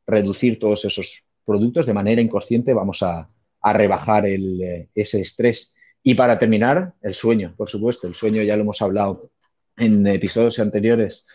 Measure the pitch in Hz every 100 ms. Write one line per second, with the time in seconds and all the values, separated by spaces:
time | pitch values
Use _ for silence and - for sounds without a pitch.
0 | - 104 101 98 123 110 107 104 101 98
1 | 90 - _ _ - 104 120 165 123 104
2 | 101 117 113 98 - 117 123 113 95 -
3 | 92 82 76 _ _ _ 107 104 104 95
4 | - 107 98 95 95 92 92 87 - 107
5 | 104 104 92 - 120 107 - _ _ _
6 | 131 117 123 110 117 110 120 160 185 -
7 | 101 92 113 113 87 - - 104 113 120
8 | 90 87 110 110 107 107 104 101 101 101
9 | 98 95 - _ _ _ _ - 113 104
10 | 101 98 98 - 117 117 104 104 110 117
11 | 101 - _